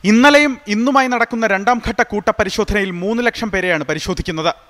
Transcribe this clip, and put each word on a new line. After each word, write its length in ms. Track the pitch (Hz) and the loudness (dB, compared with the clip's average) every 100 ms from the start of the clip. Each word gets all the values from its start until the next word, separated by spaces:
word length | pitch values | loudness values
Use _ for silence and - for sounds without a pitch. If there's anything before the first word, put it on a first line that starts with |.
ഇന്നലെയും 540 | 185 220 277 285 294 254 - | 4 6 6 6 4 -2 -6
ഇന്നുമായി 400 | 208 247 269 254 | -2 2 2 2
നടക്കുന്ന 400 | 247 233 233 220 | -2 -4 -4 -2
രണ്ടാം 340 | 196 202 247 - | 0 0 0 -2
ഘട്ട 120 | 220 | -4
കൂട്ടപരിശോധനയിൽ 920 | 233 208 202 - 196 - 202 208 196 | -2 -2 -2 -2 -2 -2 -2 -2 -2
മൂന്ന് 340 | 175 185 233 240 | -4 -4 -2 -2
ലക്ഷം 260 | - 220 | -2 -4
പേരെയാണ് 320 | 190 185 165 | -2 0 -2
പരിശോധിക്കുന്നത്. 720 | 143 156 - 180 - 160 151 - | -2 -6 -4 -6 -6 -4 -4 -4